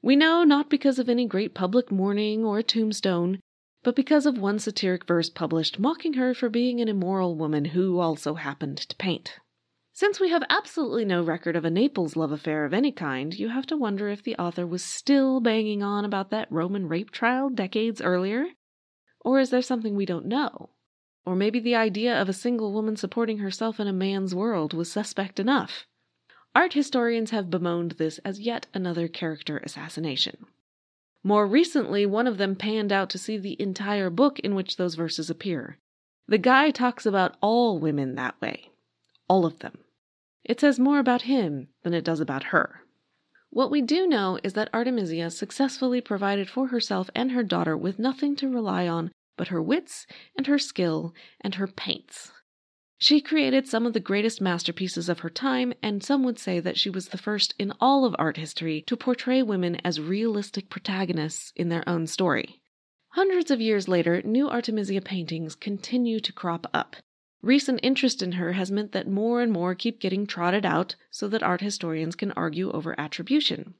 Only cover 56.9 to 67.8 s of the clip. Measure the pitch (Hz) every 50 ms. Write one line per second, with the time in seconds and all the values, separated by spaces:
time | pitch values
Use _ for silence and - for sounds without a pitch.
56.9 | 185 190 180 - - 185 - - 214 208 196 - - _ 208 196 - - - 254
57.9 | 277 277 262 240 175 - 151 160 143 - 156 156 - - 165 165 156 156 151 -
58.9 | 247 226 - - 247 240 - - 254 262 262 214 208 185 180 175 175 - - -
59.9 | 165 151 151 160 185 202 220 233 214 208 202 202 - 196 190 _ - 190 _ -
60.9 | 196 185 190 175 180 165 151 156 156 - - - - - 180 170 170 170 - -
61.9 | 175 170 165 160 - - 190 180 143 - - - - _ _ _ _ _ _ _
62.9 | _ _ _ _ - - 381 392 381 359 330 - 285 240 226 220 214 202 190 185
63.9 | 185 175 165 170 170 175 - - 214 247 277 294 - 240 240 - 220 214 202 196
64.9 | 196 196 190 - 196 185 170 156 165 160 165 156 156 _ - 202 202 202 - -
65.9 | 240 247 247 240 226 220 220 - - - - 180 170 170 165 - _ - - -
66.9 | - - - _ _ _ _ _ _ _ - 190 254 285 277 - 254 226